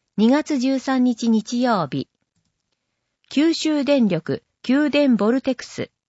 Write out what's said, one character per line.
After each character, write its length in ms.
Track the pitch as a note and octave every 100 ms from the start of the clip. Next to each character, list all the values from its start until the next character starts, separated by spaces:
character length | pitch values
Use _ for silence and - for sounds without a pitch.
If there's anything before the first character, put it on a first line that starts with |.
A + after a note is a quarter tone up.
| _ -
二 140 | A3
月 280 | C#4+ - C#4+
十 200 | C4 C4+
三 240 | C#4 C4
日 260 | B3 A#3 A#3
日 320 | A3 - A#3+
曜 280 | B3 G#3 C#3+
日。 200 | C#3 - _ _ _ _ _ _ _ _ _ _ _ -
九 240 | C4 D#4+
州 320 | D#4 D#4 D4+
電 220 | C4+ C#4+ G#3+
力、 380 | E3 - C3+ _ _
九 260 | - C4+ D4+
電 280 | C#4+ C#4+ G#3+
ボ 140 | G#3
ル 120 | C4
テ 120 | -
ク 100 | B3
ス。 260 | - - - _